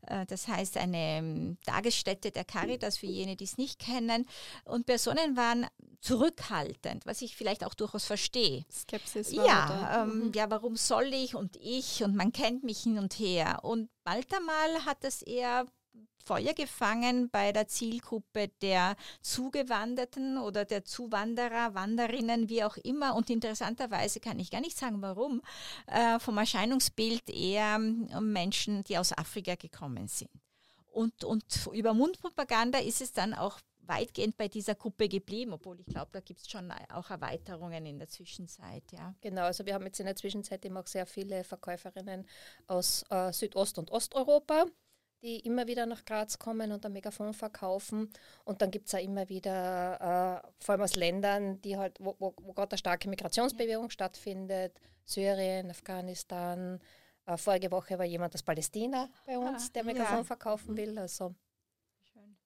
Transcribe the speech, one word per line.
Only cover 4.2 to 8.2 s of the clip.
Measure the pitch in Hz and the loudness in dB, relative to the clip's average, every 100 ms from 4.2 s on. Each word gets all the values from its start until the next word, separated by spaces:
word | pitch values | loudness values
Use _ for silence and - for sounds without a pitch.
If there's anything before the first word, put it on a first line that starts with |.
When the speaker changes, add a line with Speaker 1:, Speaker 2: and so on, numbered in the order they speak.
| 254 - - - - | 0 -6 -14 -14 -4
Speaker 1:
Und | 240 233 | -2 4
Personen | 240 - 254 320 247 | 4 4 2 2 4
waren | 240 240 240 _ - - | 4 4 0 _ -20 -12
zurückhaltend, | - 240 302 330 - 190 147 - - - - | 0 6 6 4 -4 -2 -2 -4 -6 -6 -4
was | 220 | -6
ich | 240 - | -6 -4
vielleicht | 214 202 - | -2 -2 -4
auch | |
durchaus | - 208 208 - | -4 -4 -4 -2
verstehe. | 208 | 0